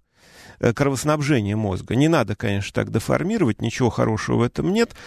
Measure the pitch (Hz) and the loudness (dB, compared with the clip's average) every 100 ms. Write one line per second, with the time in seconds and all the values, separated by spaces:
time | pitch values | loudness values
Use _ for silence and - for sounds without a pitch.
0 | _ _ - - - - 117 113 139 131 | _ _ -20 -20 -20 -2 0 2 0 0
1 | 151 151 139 131 101 107 104 92 - 117 | 0 0 2 2 0 -2 -2 -4 -2 2
2 | 156 165 104 104 110 101 98 117 104 110 | 4 2 0 -4 -4 -4 -2 -4 -2 -2
3 | - 127 165 226 131 - 117 - 120 120 | 0 0 0 0 0 0 -4 0 0 2
4 | 117 110 - 117 120 - 156 214 233 - | 0 -2 0 0 0 0 0 0 0 -4